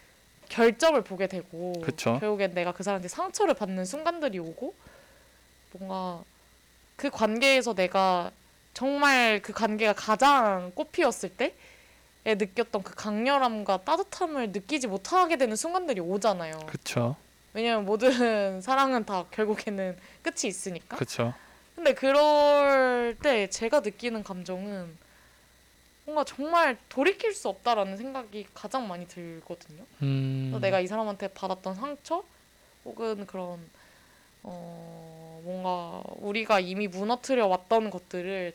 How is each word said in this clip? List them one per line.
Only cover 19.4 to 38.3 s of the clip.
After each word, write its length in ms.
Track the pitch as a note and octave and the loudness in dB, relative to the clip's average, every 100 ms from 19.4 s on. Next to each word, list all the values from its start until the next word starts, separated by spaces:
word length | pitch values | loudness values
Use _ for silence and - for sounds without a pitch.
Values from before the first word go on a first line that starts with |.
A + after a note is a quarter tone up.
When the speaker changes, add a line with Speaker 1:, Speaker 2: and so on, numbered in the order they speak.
| G#3+ G#3 - G3+ F#3 F3+ - - | 0 0 -2 -4 -4 -6 -14 -10
Speaker 1:
끝이 240 | - - A#3 | -8 -4 -4
있으니까. 520 | F#3 G3 E3+ - B3+ | -4 -8 -10 -10 -6
Speaker 2:
그쵸. 360 | B2+ - A#2 B2+ - - _ - | -6 -2 -2 -4 -14 -20 _ 0
Speaker 1:
근데 180 | D#4+ | 2
그럴 1200 | - C4 C#4 D4+ D4 D4 C#4+ C#4+ C4+ B3+ B3 A#3+ A3+ | 4 4 6 6 8 6 6 6 6 4 4 0 0
때 280 | D4 A#3 F#3+ | 2 2 2
제가 300 | - A3+ D4 | -2 0 2
느끼는 420 | G#3 - A#3+ A3+ | 0 -4 -4 -6
감정은 760 | G3+ F#3 F3+ F#3 G3+ G3 F3 D#3+ - - - _ _ _ _ _ _ _ - | -6 -10 -8 -8 -8 -8 -10 -16 -20 -20 -20 _ _ _ _ _ _ _ -4
뭔가 180 | D4+ | -2
정말 540 | C#4 - D4 E4+ D#4 A#3 _ | -2 -4 0 4 4 0 _
돌이킬 440 | - D#4 G4+ A4+ | 0 2 2 -2
수 160 | G4 G#3+ | -2 -6
없다라는 460 | G3 A#3+ A3 F#3+ F#3+ | -4 0 0 0 -4
생각이 520 | B3+ C4+ A3 G#3 G3 | -8 -10 -10 -12 -14
가장 340 | - G#3 - A3 | -14 -8 -6 -4
많이 200 | F3 F3 | -8 -12
들거든요. 760 | - E3+ E3 - E3+ - D3+ A3+ - | -12 -14 -14 -14 -16 -16 -20 -20 -6
Speaker 2:
음. 460 | C#3+ C3+ C3+ C3+ C3 | -2 0 -2 -4 -4
Speaker 1:
그래서 100 | B2+ | -2
내가 200 | F#3+ F#3+ | 0 0
이 80 | F3+ | 0
사람한테 420 | G#3+ A3 G3+ G3 | -4 -4 -6 -8
받았던 460 | - F#3+ F#3 - F#3+ | -8 -6 -6 -6 -8
상처 480 | C#4 C#4+ - E4+ G4+ _ _ _ _ _ | -8 -10 -6 -6 -6 _ _ _ _ _
혹은 420 | - - A3+ G#3 G3 | -16 -8 -6 -6 -8
그런, 320 | F#3+ F3+ F3 E3 - - - _ _ _ _ | -10 -10 -10 -16 -20 -20 -20 _ _ _ _
어, 960 | - F3+ E3+ E3+ E3+ E3 E3 D#3+ D#3+ D#3+ | -16 -14 -14 -16 -16 -18 -20 -20 -20 -14
뭔가 580 | E3+ F#3 F#3 F3+ E3+ - - - | -10 -6 -2 -4 -6 -10 -12 -8
우리가 420 | G3+ G#3 A3 G#3 | -4 -2 2 2
이미 280 | F3+ F#3 G#3 | 2 -2 -4
무너뜨려 580 | F3+ G#3 A#3+ - C4 G3+ | -4 -2 -2 0 2 4
왔던 420 | F3+ - A3+ A3 | 2 2 2 2
것들을 600 | F#3 - F3+ F3+ | -6 -8 -8 -6